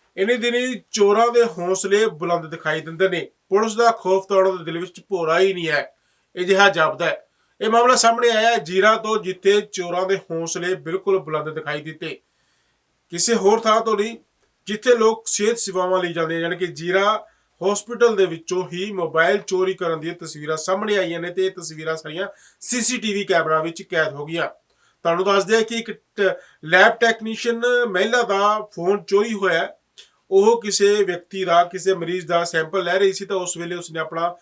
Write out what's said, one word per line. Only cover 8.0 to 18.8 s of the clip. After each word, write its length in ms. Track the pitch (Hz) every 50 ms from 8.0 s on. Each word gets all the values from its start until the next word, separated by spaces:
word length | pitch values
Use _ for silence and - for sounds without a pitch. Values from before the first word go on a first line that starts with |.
| 233 233 233 233 240 240
ਆਇਆ 200 | 226 214 220 233
ਹੈ 80 | 233 208
ਜੀਰਾ 380 | 160 156 185 190 202 220 226
ਤੋਂ, 220 | 220 220 214 220 226 170
ਜਿੱਥੇ 380 | 185 180 - - 196 202 208
ਚੋਰਾਂ 440 | 196 - - 185 175 175 175 180 190
ਦੇ 120 | 185 196 185
ਹੌਸਲੇ 580 | - - 165 165 165 160 - 175 175 180 185
ਬਿਲਕੁਲ 440 | 160 143 160 175 190 - 202 190 185
ਬੁਲੰਦ 300 | 147 156 156 151 151 156
ਦਿਖਾਈ 320 | 156 156 156 147 147 151
ਦਿੱਤੇ। 380 | 147 160 156 - 170 156 - - _ _ _ _ _ _ _ _ _ _ _ _ _ _ _ _ _ _
ਕਿਸੇ 260 | 170 170 - 226 226
ਹੋਰ 240 | 196 190 202 220 226
ਥਾਂ 220 | 220 220 214 226
ਤੋਂ 160 | 220 220 220 202
ਨਹੀਂ, 200 | 208 226 233 - - _ _ _ _ _ _ _ _ -
ਜਿੱਥੇ 280 | 208 208 - 254 247
ਲੋਕ 320 | 226 220 220 220 226 - -
ਸਿਹਤ 300 | - - 208 220 233 233
ਸੇਵਾਵਾਂ 460 | - 196 180 185 180 180 185 185 180
ਲਈ 100 | 170 165
ਜਾਂਦੇ 220 | 170 160 156 165
ਆ, 40 | 165
ਯਾਨੀ 160 | 165 170 175
ਕਿ 120 | 170 185 165
ਜੀਰਾ 580 | 151 143 165 175 175 190 196 208 220 214 - - _ _ _ _ _ _
ਹਸਪੀਟਲ 540 | 170 196 202 202 - - 240 202 240 233 220
ਦੇ 100 | 196 190
ਵਿੱਚੋਂ 380 | 170 165 165 - - 185 180 175 143 160
ਹੀ 180 | 180